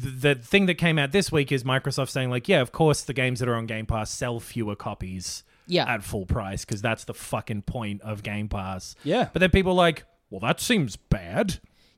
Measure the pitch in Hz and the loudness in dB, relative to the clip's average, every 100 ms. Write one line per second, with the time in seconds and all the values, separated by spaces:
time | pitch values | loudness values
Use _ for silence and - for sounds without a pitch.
0 | 127 131 143 131 117 202 190 170 170 160 | -8 2 2 2 4 4 4 4 4 4
1 | 139 196 - 156 135 139 127 131 139 131 | 2 2 2 2 2 0 2 0 0 -2
2 | 131 139 127 123 117 175 127 - 160 143 | -2 -2 0 0 4 4 4 4 4 4
3 | - 131 127 123 123 117 113 110 110 113 | 0 -2 0 0 0 -2 -2 -6 -4 -4
4 | 107 - 123 117 - 123 107 101 117 101 | -4 -4 -4 -4 -6 -4 -4 -4 -8 -8
5 | 92 92 90 - - _ - 175 120 113 | -8 -8 -10 -12 -16 _ -2 0 2 -2
6 | - 110 90 123 98 98 - 107 113 113 | -4 -4 -2 -2 -2 -6 -6 -2 -2 -2
7 | - - - 113 - 107 - 123 107 101 | -6 -14 -6 -6 -4 -6 -6 -6 -6 -6
8 | 110 104 104 104 104 104 95 92 - - | -8 -8 -6 -6 -4 -4 -6 -8 -10 -8
9 | 143 220 - 170 180 196 185 180 170 151 | -2 0 0 2 4 4 4 6 4 2
10 | - _ - 95 113 170 - 233 127 - | -8 _ -14 -6 -2 0 2 2 2 -2
11 | - 98 85 123 202 - _ _ _ | -2 -2 -2 -2 -2 -4 _ _ _